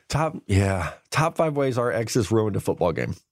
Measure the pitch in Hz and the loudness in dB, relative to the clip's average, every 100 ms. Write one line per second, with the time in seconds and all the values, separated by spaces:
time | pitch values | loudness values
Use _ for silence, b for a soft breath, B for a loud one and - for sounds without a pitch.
0 | - 139 160 - - 98 98 95 78 - | -4 -2 -2 -4 0 2 2 0 -4 -10
1 | _ - 165 - 160 143 135 120 120 95 | _ -2 0 0 0 0 0 0 0 0
2 | 113 131 104 113 107 95 - 82 87 78 | 0 0 2 2 2 0 -2 0 0 0
3 | 60 - _ | -4 -8 _